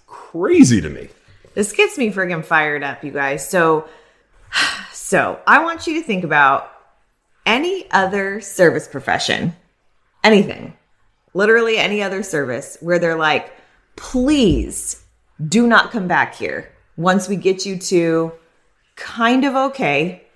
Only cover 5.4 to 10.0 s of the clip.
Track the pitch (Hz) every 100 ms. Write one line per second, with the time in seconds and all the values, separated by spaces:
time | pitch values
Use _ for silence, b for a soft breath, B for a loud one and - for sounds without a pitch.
5.4 | - 247 330 330 - 320 320 196 175 151
6.4 | 139 135 - - _ _ _ _ _ _
7.4 | - 226 339 381 - 190 190 202 196 202
8.4 | 214 - 175 151 - 139 - 85 - -
9.4 | - 170 _ _ _ _